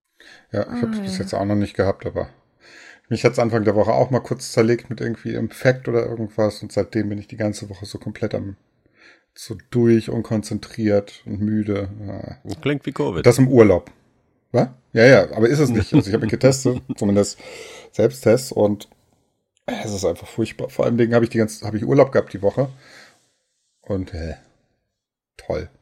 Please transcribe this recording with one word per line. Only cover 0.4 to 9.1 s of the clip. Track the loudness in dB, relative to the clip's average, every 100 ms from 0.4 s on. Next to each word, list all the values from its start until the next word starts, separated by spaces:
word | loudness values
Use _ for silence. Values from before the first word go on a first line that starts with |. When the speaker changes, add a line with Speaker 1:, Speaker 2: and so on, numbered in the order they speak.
| _
Speaker 1:
Ja, | -6
ich | -6
Speaker 2:
Ah, | -4
Speaker 1:
hab's | -6 -6
bis | -6 -8
Speaker 2:
ja. |
Speaker 1:
jetzt | -6
auch | -6
noch | -2
nicht | -2 -2 -2
gehabt, | -2 -2 -6
aber | -8 -10 _ _ _ _ -20 -20 -18 -8
mich | 0 0
hat's | 2
Anfang | -2 0
der | 0 2
Woche | 2
auch | 2 0
mal | -2
kurz | -4 -10 -4
zerlegt | 0 2 0 -4
mit | -8
irgendwie | -8 -8 -8
Infekt | -6 -8 -2 0 0 -2
oder | -4 -4
irgendwas | -6 -6 -2 -2 -2
und | -6
seitdem | -4 -2 -2 -4
bin | -6
ich | -10
die | -6
ganze | -6 -6 -10
Woche | -14
so | -14 -12
komplett | -12 -8 -6
am, | -6 -8 -14 _ _ _ _ _